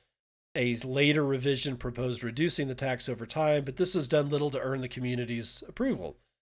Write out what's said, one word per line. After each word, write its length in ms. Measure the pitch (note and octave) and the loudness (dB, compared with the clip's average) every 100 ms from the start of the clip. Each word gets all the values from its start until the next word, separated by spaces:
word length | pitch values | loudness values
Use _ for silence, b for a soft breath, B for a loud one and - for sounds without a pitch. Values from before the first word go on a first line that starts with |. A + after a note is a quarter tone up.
| b _ _ _ _ - | b _ _ _ _ 0
A 220 | B2 A#2 | 0 0
later 460 | B2+ C3 D3 D3+ | -2 4 6 6
revision 540 | C#3+ C3+ C3+ C3 D3 B2 | 4 2 2 0 -2 -4
proposed 460 | C3 A#2 B2 A#2 | -6 -4 -4 -2
reducing 440 | A#2 A#2 E3 C#3+ C#3 | -6 0 0 0 -2
the 80 | B2 | -2
tax 320 | C3+ B2 - | -4 -2 -4
over 200 | A2+ A2+ | -6 -4
time, 380 | D#3 D#3 D3 C3+ | 0 4 4 0
but 120 | C3 | 0
this 160 | F3+ | 2
has 140 | F#3 B2+ | 2 2
done 220 | D3+ C#3+ | 2 2
little 200 | D3 D3 | 2 0
to 100 | C3 | 0
earn 220 | C3 C3+ | -2 -2
the 60 | B2+ | -4
community's 760 | - B2 B2 A#2 A#2 G#2+ - - | -4 -2 -2 -2 -2 -4 -6 -10
approval. 480 | - C4 D#3 E2 - _ _ | -2 0 0 -4 -10 _ _